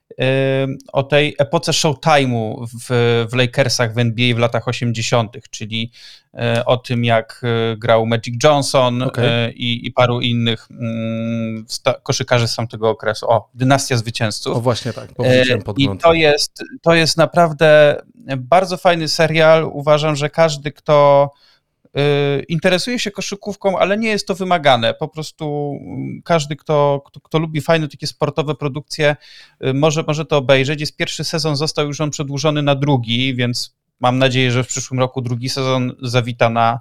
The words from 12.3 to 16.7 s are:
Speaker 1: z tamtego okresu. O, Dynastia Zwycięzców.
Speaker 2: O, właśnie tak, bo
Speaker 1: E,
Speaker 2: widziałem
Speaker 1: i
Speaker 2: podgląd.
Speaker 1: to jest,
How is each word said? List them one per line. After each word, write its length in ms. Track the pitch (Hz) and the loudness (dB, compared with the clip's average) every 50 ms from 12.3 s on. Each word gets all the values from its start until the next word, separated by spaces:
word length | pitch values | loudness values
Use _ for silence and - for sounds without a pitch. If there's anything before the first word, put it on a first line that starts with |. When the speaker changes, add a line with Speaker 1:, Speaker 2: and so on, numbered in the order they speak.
| 127 120 117 113 | 2 2 2 0
Speaker 1:
z 80 | - | -2
tamtego 340 | - 117 120 - 107 110 113 | -6 -6 -8 -6 -2 0 0
okresu. 400 | 107 - - 107 107 - - - | 0 0 -2 -4 -4 -4 0 0
O, 200 | 117 110 - _ _ | 0 0 0 _ _
Dynastia 440 | 120 131 131 139 131 - - 135 117 | -2 0 2 2 2 2 0 -2 -2
Zwycięzców. 600 | 107 120 - - 117 107 101 - - 135 143 127 | -2 -4 -4 -4 -4 -4 -4 -6 -6 -4 -4 -2
Speaker 2:
O, 40 | |
właśnie 320 | 113 127 113 - - 123 107 | 0 0 -2 -2 -4 -8 -8
tak, 160 | 117 113 - - - | -10 -12 -14 -8 -2
bo 80 | 123 | 0
Speaker 1:
E, 140 | 127 127 127 | 2 4 4
Speaker 2:
widziałem 220 | 127 127 123 113 | 4 2 0 -2
Speaker 1:
i 20 | - | -4
Speaker 2:
podgląd. 380 | - 101 135 139 - 98 - | -6 -2 0 0 0 0 2
Speaker 1:
to 120 | - 165 170 | 2 2 4
jest, 500 | 165 160 147 143 147 - - _ - - - | 4 4 4 2 2 0 -6 _ -14 -16 -16